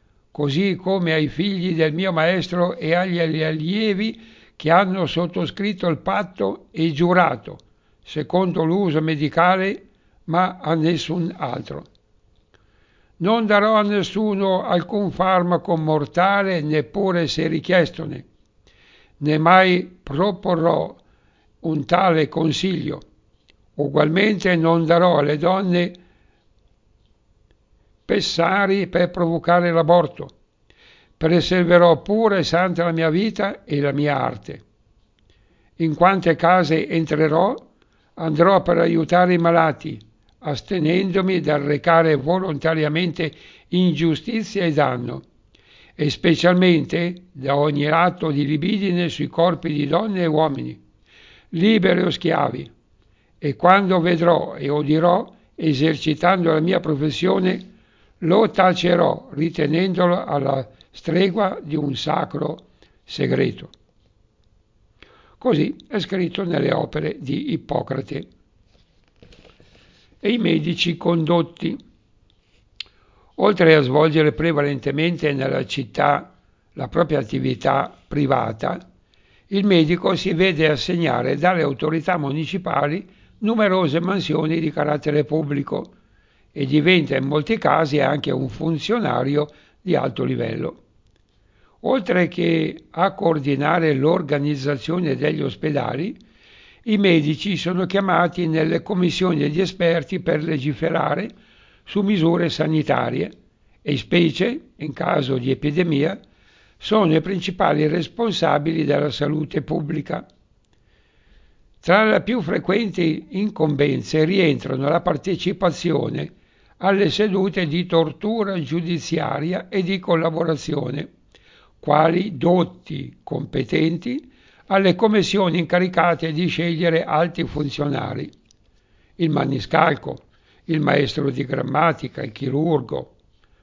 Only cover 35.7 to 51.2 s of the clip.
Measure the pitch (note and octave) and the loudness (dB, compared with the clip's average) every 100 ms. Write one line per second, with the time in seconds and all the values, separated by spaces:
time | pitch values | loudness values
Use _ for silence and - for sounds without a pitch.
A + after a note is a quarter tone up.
35.7 | - E3 D3 F3 G3 F3 D#3 E3+ F#3 D#3 | -4 -2 4 4 4 2 2 4 4 4
36.7 | D#3+ - E3 D#3+ D3+ D#3 D#3 F#3+ C4+ - | 0 0 -2 0 0 2 2 0 -2 -10
37.7 | _ _ _ _ - E3 D3+ E3+ G3 - | _ _ _ _ -8 -2 2 4 4 2
38.7 | E3+ E3+ E3 D#3 F3 F3+ F3+ E3+ E3+ D#3+ | 2 2 2 2 4 4 4 4 4 2
39.7 | C#3 D#3+ A2 - _ _ _ - C3+ - | 0 -8 -12 -16 _ _ _ -8 -8 -4
40.7 | F#3+ D3+ F3+ G3 F3+ F#3 F#3 D3 D3 C#3+ | -2 0 0 0 0 0 0 0 0 0
41.7 | D3 E3+ E3 E3 D3 C3+ F3+ F#3 C#3+ D#3+ | -2 2 4 4 2 0 -2 -2 -4 -2
42.7 | D#3+ D3+ D#3 F3+ - D#3+ - - - _ | 0 0 0 -2 -2 -6 -8 -18 -20 _
43.7 | F3 F#3 D3 E3 D3+ - A3+ G#3+ G3 F3 | 0 2 2 0 0 -2 -6 -4 -2 0
44.7 | D3 C3+ B2+ A#2+ C3+ - _ _ _ _ | 2 0 -2 -8 -10 -14 _ _ _ _
45.7 | - - - D3 - F3+ D#3 F3 F3+ F3+ | -20 -18 -4 -4 0 0 2 4 4 4
46.7 | E3 C3 D#3+ F3 F3 - C#3 C3 C#3+ D3+ | 4 2 -2 -4 -6 -14 -10 -2 0 0
47.7 | C#3+ D3 D#3+ F3+ F3+ D#3+ C#3+ C#3+ D3+ F3+ | 0 0 2 2 0 -2 -2 0 -2 0
48.7 | G#3+ G3 F3 F3 - C#3+ - E3+ E3+ E3 | 0 0 0 -2 -4 -4 0 0 0 -4
49.7 | D3 C#3+ D#3+ A3 F#3+ E3+ D3+ D#3 C3+ B2 | -4 0 0 0 -2 0 0 0 -2 -8
50.7 | A#2+ _ _ _ - | -12 _ _ _ -20